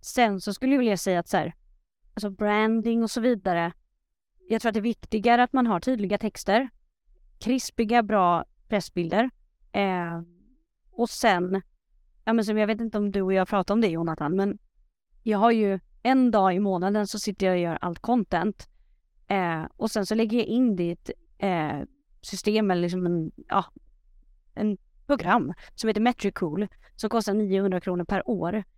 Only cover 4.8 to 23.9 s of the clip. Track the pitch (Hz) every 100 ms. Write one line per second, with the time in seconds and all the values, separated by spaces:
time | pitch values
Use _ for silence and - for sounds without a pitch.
4.8 | 220 220 - 220 226 240 247 269 240 185
5.8 | 254 254 202 202 220 - - 214 269 _
6.8 | _ _ _ _ _ _ - 254 - -
7.8 | 214 240 208 208 180 170 - _ _ 208
8.8 | - - 175 196 247 _ _ _ _ 202
9.8 | 196 185 170 170 170 175 214 _ _ _
10.8 | _ - 233 - 233 180 180 190 - _
11.8 | _ _ _ _ - 233 208 214 214 214
12.8 | 226 208 208 196 190 190 185 202 180 208
13.8 | 226 160 170 160 151 185 202 202 _ _
14.8 | _ _ _ _ 226 208 226 226 202 190
15.8 | _ _ 240 262 247 214 190 180 202 185
16.8 | 185 208 202 214 - 190 190 180 170 160
17.8 | 180 170 - 247 196 175 185 - - _
18.8 | _ _ _ _ _ 202 180 160 160 -
19.8 | 226 220 190 214 220 240 214 233 254 190
20.8 | 175 170 - - _ _ 196 175 151 143
21.8 | - _ _ _ - 190 - 214 208 180
22.8 | 175 185 180 170 160 - - - - -
23.8 | _